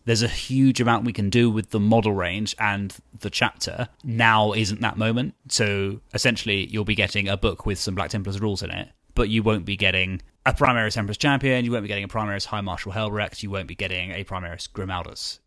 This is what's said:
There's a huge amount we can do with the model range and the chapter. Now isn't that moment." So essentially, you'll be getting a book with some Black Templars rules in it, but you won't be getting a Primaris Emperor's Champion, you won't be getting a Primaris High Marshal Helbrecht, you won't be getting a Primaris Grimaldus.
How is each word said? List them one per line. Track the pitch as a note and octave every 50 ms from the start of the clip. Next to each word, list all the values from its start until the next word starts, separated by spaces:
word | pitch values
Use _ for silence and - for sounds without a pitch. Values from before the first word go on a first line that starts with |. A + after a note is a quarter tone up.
| _
There's | A#2 A2+ G#2+
a | A#2 A2
huge | - - - - B2+ C3+ C3+ C3+ B2 -
amount | B2 A#2+ A#2 A2 -
we | A#2+ G2+
can | - G#2 G2
do | F#2 A#2+ A#2+ A#2+
with | G#2+ G#2+ A2 -
the | - G#2+
model | G2+ G#2+ A2+ A#2 A2 A2 G2+
range | F#2+ F2+ F2 F2 G2+ A2 G#2 - -
and | A2+ G#2 G2+ G2 G2+ F#2+ - - - _ - A2
the | - G2+
chapter. | - - - A2 - - - - E2+ - B2 - - _ -
Now | C#3+ A2+ A2+ A#2 A2+ A2 A2 G#2+ G#2 G2+
isn't | G#2+ A2+ F#2+ A2 G#2
that | A#2+ A2 - -
moment." | A2 A2 A2+ A#2+ B2+ - - _ _ -
So | - - A2+ G#2 G2+ G2 G2 G2 G2+ G#2+ - _ -
essentially, | G#2 - C3 A#2 G#2 - A2+ G2+ G2 F#2+ -
you'll | G#2 G#2+ G#2
be | F#2+ G#2+
getting | - G2+ - - G#2 G2 F#2+
a | G2 F#2+
book | - A2 - - -
with | A2 G2+ F2+
some | - G#2 F#2+
Black | F#2+ F2 D2+
Templars | - G#2+ F#2 G2 F#2+ G2
rules | G#2+ G#2+ G2+ F#2
in | F#2+ F2
it, | F2 F#2 F#2+ - _ _ _ _ _
but | - A#2+ G#2
you | A2 A2
won't | G#2 A2 G#2+ G#2 E2+
be | F#2 G2+
getting | F#2 G2+ F#2+ F#2 F#2+ F#2 F#2 F#2 F2 - - _ _ _
a | C3+ -
Primaris | - A2+ A2+ B2 A#2 A2 G#2+ - A#2+
Emperor's | G#2+ G2 G#2+ -
Champion, | - D3 C#3 C3+ C#3 C#3 B2+ B2 A#2+
you | A#2+
won't | A#2+ A#2 G2+
be | G#2
getting | G#2 G2+ G2
a | F2+
Primaris | - A2+ G#2+ G#2 G2+ G2 -
High | - - G#2+
Marshal | G2 G2 F2 E2+ - G2+
Helbrecht, | F2+ A2+ A2 G#2+ G#2 G#2 G#2 - - - -
you | G2+
won't | G2 F#2+ F2+ -
be | E2+
getting | - G2+ F#2 F#2 F2+ F2+ F#2+
a | F2 F#2 G2+
Primaris | - G2 F#2 F2+ E2+ E2+ E2+ - -
Grimaldus. | - G#2+ G2 G2 F#2+ F2+ E2+ - - - - - - - _